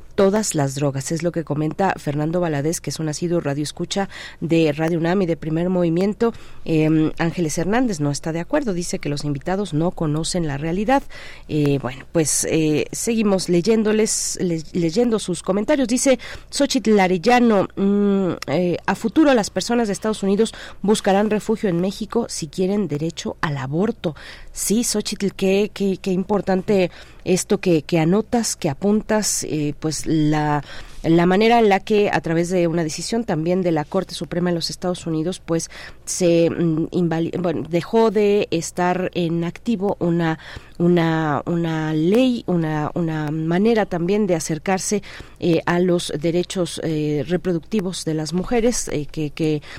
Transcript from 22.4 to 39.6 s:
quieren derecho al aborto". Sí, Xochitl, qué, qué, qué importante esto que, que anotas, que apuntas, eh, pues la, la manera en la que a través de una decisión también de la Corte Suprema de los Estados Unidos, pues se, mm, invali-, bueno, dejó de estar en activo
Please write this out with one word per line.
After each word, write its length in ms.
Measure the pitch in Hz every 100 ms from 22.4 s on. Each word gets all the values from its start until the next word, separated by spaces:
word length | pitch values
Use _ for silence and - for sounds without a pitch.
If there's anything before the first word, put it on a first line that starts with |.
| 156
quieren 400 | - 185 208 180
derecho 500 | 143 160 - 220 -
al 180 | 165 143
aborto". 580 | 131 151 220 226 175 143 - - - -
Sí, 260 | - 208
Xochitl, 500 | 233 208 208 - 196
qué, 360 | - 190 196 202
qué, 280 | - 196 180
qué 100 | 202
importante 800 | 180 190 208 175 185 180 202 180 - - -
esto 360 | - 180 - 202
que, 240 | 185 160
que 160 | - 170
anotas, 560 | 160 196 220 240 220 -
que 140 | 165
apuntas, 760 | 139 202 214 214 214 208 -
eh, 320 | - 151 147 147
pues 280 | 160 147 -
la, 560 | 156 151 151 151 147 143 - - -
la 220 | - 165 175
manera 320 | 185 220 233
en 100 | 214
la 100 | 196
que 300 | - 208 208
a 80 | 165
través 280 | 160 165 175
de 160 | 185 170
una 180 | 170
decisión 400 | 156 147 170 226
también 380 | 233 160 160 185
de 100 | 180
la 140 | 160 147
Corte 300 | 196 180 -
Suprema 340 | 160 170 180
de 60 | 170
los 160 | -
Estados 340 | - 180 180 -
Unidos, 380 | 160 160 - -
pues 240 | 165 - - - - -
se, 440 | - 180 170 165
mm, 380 | - 170 156 165
invali-, 480 | 175 170 160 165 -
bueno, 300 | 180 143 156
dejó 400 | 170 156 226 226
de 380 | 202 208 202 -
estar 640 | 165 160 - 180 180 185
en 300 | - 170 170
activo 520 | 170 -